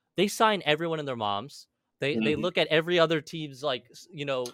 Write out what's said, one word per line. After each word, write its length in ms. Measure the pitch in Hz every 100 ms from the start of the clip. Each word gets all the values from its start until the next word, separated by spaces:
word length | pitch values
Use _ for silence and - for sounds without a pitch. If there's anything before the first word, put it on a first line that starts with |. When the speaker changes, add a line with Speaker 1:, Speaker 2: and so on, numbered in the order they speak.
| _ -
Speaker 1:
they 120 | 196
sign 340 | - 220 196 151
everyone 340 | 151 170 156
and 80 | 139
their 80 | 117
moms. 520 | 104 101 139 - - _ _ -
They, 140 | 139 190
they 180 | 110
Speaker 2:
Mm-hmm. 80 | 143
Speaker 1:
look 160 | 175 180
at 100 | 156
every 320 | 160 165 175
other 220 | 160 160
team's, 420 | - 165 151 127
like, 220 | 143 127 _
s-, 180 | - -
you 140 | 170 139
know, 200 | 131 120